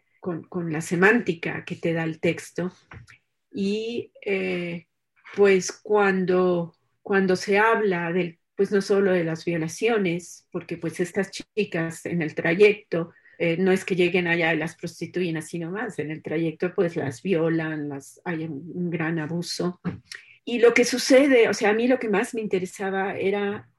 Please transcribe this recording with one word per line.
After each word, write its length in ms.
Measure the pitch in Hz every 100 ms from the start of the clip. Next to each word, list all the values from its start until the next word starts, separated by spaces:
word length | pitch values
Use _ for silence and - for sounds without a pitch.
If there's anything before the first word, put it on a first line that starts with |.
| _ _
con, 240 | 190 165
con 300 | - 180 170
la 80 | 151
semántica 840 | 160 170 190 233 - 165 165 151
que 120 | - 175
te 180 | 170
da 100 | 165
el 160 | 160 160
texto. 540 | 175 156 - - 180 - _ - - - _ _ _
Y, 600 | - 196 214 226 240 - - 208
eh, 640 | 196 185 180 175 170 - _ _ _ - -
pues, 360 | 202 190 185
cuando, 1040 | - - 208 196 190 185 185 185 175 170 - _ _
cuando 340 | - 196 190 185
se 220 | - 202
habla 540 | 220 220 208 175 170
del, 280 | 180 170 - _ -
pues, 160 | 196
no 100 | 202
solo 300 | 196 202 196
de 120 | 185
las 220 | 165 160 -
violaciones, 1000 | 170 160 - 226 226 185 170 175 - _
porque, 260 | 175 - 165
pues, 220 | 165 160
estas 320 | 175 202 190
chicas 760 | - - - 202 170 165 165 -
en 160 | 175
el 140 | 151 160
trayecto, 800 | 165 170 208 202 - 175 170 - _ -
eh, 200 | 170 165
no 140 | 190
es 140 | 190 -
que 100 | 180
lleguen 320 | 175 185 175
allá 260 | 170 165
y 40 | 160
las 180 | 160 -
prostituyen 640 | 165 - 165 175 180 160
así 220 | 156 170
nomás, 400 | 165 196 233 -
en 120 | 147
el 100 | 156
trayecto, 520 | 151 156 165 156 180
pues, 220 | 175 170 165
las 260 | 139 120
violan, 680 | 185 170 165 165 160 156 147
las, 300 | 139 - - 180
hay 180 | 160
un, 280 | 165 139 165
un 160 | 175 175
gran 300 | 165 160 165
abuso. 600 | 151 170 170 - 175 180 - - - - - _ -
Y 140 | 240
lo 140 | 233
que 100 | 233
sucede, 640 | 240 247 - 262 285 254 214
o 60 |
sea, 160 | 208 208
a 40 |
mí 140 | 214 247
lo 120 | 254
que 100 | 226
más 240 | 196 247
me 80 | 226
interesaba 760 | 214 190 185 - 190 190 196 -
era, 520 | 190 202 202 208 -